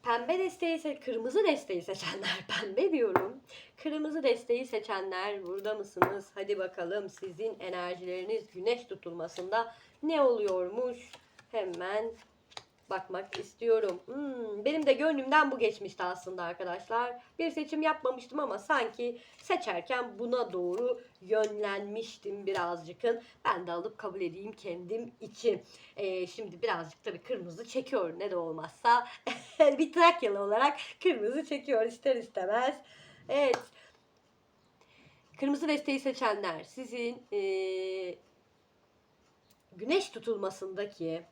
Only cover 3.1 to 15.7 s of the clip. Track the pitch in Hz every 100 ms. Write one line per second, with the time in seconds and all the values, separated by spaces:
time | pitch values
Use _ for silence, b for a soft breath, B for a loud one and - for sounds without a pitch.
3.1 | 180 190 262 - B B - 311 302 302
4.1 | 311 269 240 - 240 262 220 214 196 190
5.1 | 185 202 202 180 196 202 214 202 - 190
6.1 | 196 196 - 196 202 180 - 170 202 196
7.1 | - 196 170 220 202 185 180 180 175 180
8.1 | 180 190 220 208 185 196 240 - 196 180
9.1 | 170 170 - 180 214 226 B B B 302
10.1 | 320 269 233 208 185 180 214 254 240 -
11.1 | - B B - 226 190 170 180 208 226
12.1 | - - _ _ - - _ _ 185 -
13.1 | 185 190 - - - 233 226 208 180 -
14.1 | 269 285 254 220 208 220 311 294 269 311
15.1 | 285 262 302 285 254 220